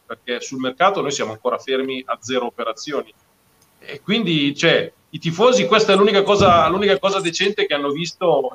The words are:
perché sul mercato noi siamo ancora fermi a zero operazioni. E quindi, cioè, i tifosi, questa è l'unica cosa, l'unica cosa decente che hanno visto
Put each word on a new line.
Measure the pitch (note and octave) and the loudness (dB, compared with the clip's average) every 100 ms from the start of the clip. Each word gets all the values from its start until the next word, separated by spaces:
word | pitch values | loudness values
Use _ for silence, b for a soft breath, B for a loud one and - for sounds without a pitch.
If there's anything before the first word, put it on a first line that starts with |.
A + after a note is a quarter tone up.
perché | - A#2 B2+ A#2+ | -16 -14 -8 -8
sul | - C3 | -8 -8
mercato | B2+ C3 F#3+ D3+ | -6 0 2 2
noi | C#3 | -4
siamo | C3+ A2 | -4 -6
ancora | A2 B2 A2 | -6 -4 -4
fermi | - C3 C3 C3 | -4 -4 -4 -6
a | B2+ A#2 | -8 -8
zero | A#2+ B2+ | -4 -4
operazioni. | A#2 - A2+ - D3+ C3+ - _ _ _ _ _ _ _ | -4 -6 -8 -8 -8 -8 -8 _ _ _ _ _ _ _
E | - - | -18 -10
quindi, | - A#3 F3 D#3 C#3+ | -4 -2 0 0 -2
cioè, | C#3 E3 A#2+ - - _ | 0 2 2 0 -10 _
i | D#3 | -10
tifosi, | E3+ E3+ B3 G#3 | -6 2 4 4
questa | F3 G#3+ G#3 | 4 2 4
è | F#3+ | 4
l'unica | G3+ G3 | 4 2
cosa, | G3 G3+ F#3+ E3+ D#3+ | 2 4 6 6 4
l'unica | F#3+ G3+ G3 | 2 0 0
cosa | G3 G3 | 0 -2
decente | E3 E3 F#3+ G3+ | -4 -2 -2 -2
che | - | -2
hanno | D3 C#3+ | -2 -2
visto | D3 E3+ - F3 C#3+ B2+ | -4 -8 -2 0 2 0